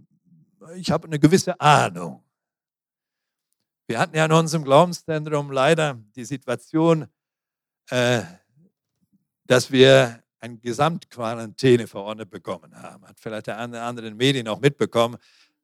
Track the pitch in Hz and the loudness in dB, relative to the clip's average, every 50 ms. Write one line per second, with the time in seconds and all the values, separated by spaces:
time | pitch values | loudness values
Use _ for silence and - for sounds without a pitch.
0 | 127 _ _ _ _ _ _ _ _ _ _ _ - - 170 185 165 - - 165 | _ _ _ _ _ _ _ _ _ _ _ _ -20 -20 -16 -10 -4 -2 -2 -2
1 | 170 165 160 143 139 151 185 185 - 180 170 - 135 147 147 131 120 107 87 87 | -2 -4 -4 2 2 4 4 4 2 0 -6 0 2 4 4 4 4 0 -4 -8
2 | 87 82 67 - _ _ _ _ _ _ _ _ _ _ _ _ _ _ _ _ | -10 -10 -12 -14 _ _ _ _ _ _ _ _ _ _ _ _ _ _ _ _
3 | _ _ _ _ _ _ _ _ _ _ _ _ _ _ _ _ _ - 117 113 | _ _ _ _ _ _ _ _ _ _ _ _ _ _ _ _ _ -8 -4 -4
4 | 170 170 - 156 156 156 156 165 165 156 139 165 147 135 135 147 175 180 170 - | -4 -4 -2 -2 0 2 2 2 2 0 -2 -4 0 4 6 6 6 4 0 -8
5 | _ - 160 156 151 156 151 147 143 143 135 135 131 151 165 160 156 147 131 113 | _ -6 -6 -6 -4 -4 -4 -4 -4 -4 -2 0 2 2 2 2 0 -4 -4 -8
6 | 110 104 - 131 117 104 143 127 _ - 123 117 - _ - 160 160 165 165 160 | -14 _ -16 -14 -12 -10 -10 -10 _ -6 -8 -8 -6 _ -2 2 2 4 2 2
7 | 131 - _ _ _ _ _ _ _ _ _ _ _ _ _ _ _ - 127 123 | 0 -8 _ _ _ _ _ _ _ _ _ _ _ _ _ _ _ -8 -4 -2
8 | 123 120 123 113 95 82 90 - _ _ _ 143 170 _ _ _ _ _ _ _ | 0 0 0 -2 -2 -6 -14 -20 _ _ _ _ _ _ _ _ _ _ _ _
9 | _ _ _ _ _ _ _ _ _ - 123 127 120 - 135 127 131 135 135 135 | _ _ _ _ _ _ _ _ _ 0 2 2 2 2 4 6 8 8 8 6
10 | 131 120 117 117 _ _ _ _ - 120 120 110 117 120 113 120 147 160 170 160 | 6 2 -2 -12 _ _ _ _ -16 -16 -14 -12 -10 -8 -4 -2 -2 -2 -2 -4
11 | - _ - 123 120 110 120 117 117 107 95 - - 131 123 120 110 - - 104 | -12 _ -14 -8 -8 -6 -6 -8 -10 -12 -8 -2 2 2 4 2 2 -4 -12 -14
12 | 98 104 110 110 110 90 - 95 - 113 95 85 _ 85 - - 90 87 - - | -12 -12 -12 -12 -14 -16 -16 -16 -12 -12 -12 -12 _ -20 -20 -20 -20 -20 -20 -20
13 | _ - 110 _ - 113 107 107 - - 104 107 120 120 120 117 117 120 120 120 | _ -20 -20 _ -14 -12 -12 -10 -10 -10 -10 -10 -10 -12 -10 -10 -10 -10 -10 -10
14 | 110 113 107 107 127 139 139 131 113 113 104 90 120 143 143 - 110 95 - 117 | -12 -12 -6 -2 0 0 0 0 -4 -6 -4 -2 -2 -2 -2 -2 -4 -2 0 0
15 | 117 117 123 - _ _ _ _ _ _ _ _ | 0 0 -2 -10 _ _ _ _ _ _ _ _